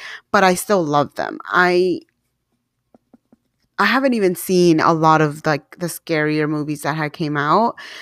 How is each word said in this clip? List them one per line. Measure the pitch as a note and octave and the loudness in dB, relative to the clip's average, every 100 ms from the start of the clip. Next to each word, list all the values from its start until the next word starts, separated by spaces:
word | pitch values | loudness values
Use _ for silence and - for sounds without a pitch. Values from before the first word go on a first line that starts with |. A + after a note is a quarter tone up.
| - - _ | -16 -18 _
but | G3+ | 2
I | F#3+ F3+ | 2 2
still | - G3+ | 0 0
love | D3+ D3 C3+ - | 2 0 0 -4
them. | A1 - - | -10 -10 -4
I, | C3 F3+ F3+ F#3 D3+ - _ _ _ _ _ _ _ _ _ _ _ _ _ _ _ _ - | 2 2 2 0 -2 -8 _ _ _ _ _ _ _ _ _ _ _ _ _ _ _ _ -4
I | G3+ | 0
haven't | B3 C4+ A#3 | 0 0 2
even | F#3 F3 | 0 -2
seen | - F3+ F3 D#3+ | 0 2 4 4
a | - | 2
lot | E3 D#3+ D#3 | 2 4 4
of, | D3+ D3+ D#3 | 2 -2 -4
like, | D3 - - | -4 -6 -12
the | E3+ | -10
scarier | - - D#3 D3+ D3+ D3+ | -10 -4 -2 0 -2 -2
movies | D3+ D3 D3 | -4 -6 -8
that | D3 D#3 | -6 -4
had | D3+ | -6
came | - D3+ D3 | -6 -4 -2
out. | D3 F3+ A3+ - - - | 0 2 0 -4 -14 -20